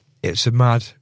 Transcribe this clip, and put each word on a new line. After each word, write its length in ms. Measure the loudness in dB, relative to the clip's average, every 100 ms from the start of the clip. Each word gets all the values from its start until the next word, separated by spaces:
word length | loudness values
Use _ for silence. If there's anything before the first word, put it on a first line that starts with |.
| _ _
it's 240 | -6 -4 0
a 40 |
mad 340 | 2 2 0 -4 _